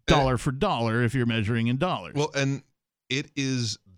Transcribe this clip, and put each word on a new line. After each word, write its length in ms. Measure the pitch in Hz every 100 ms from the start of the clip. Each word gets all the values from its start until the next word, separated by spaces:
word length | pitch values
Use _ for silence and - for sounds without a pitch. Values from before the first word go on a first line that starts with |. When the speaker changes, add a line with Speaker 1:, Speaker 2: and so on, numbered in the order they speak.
| -
Speaker 1:
dollar 280 | 160 131
Speaker 2:
uh, 20 | 123
Speaker 1:
for 160 | -
dollar 500 | 135 202 139 117 113
if 100 | 120
you're 140 | 131 117
measuring 400 | 113 104 117 117
in 100 | 127
dollars. 380 | 180 135 87
Speaker 2:
Well, 160 | 143 151 143
and 260 | 139 139 - _ _ _ _
it 220 | 131 -
is 460 | - 135 131 113 101 _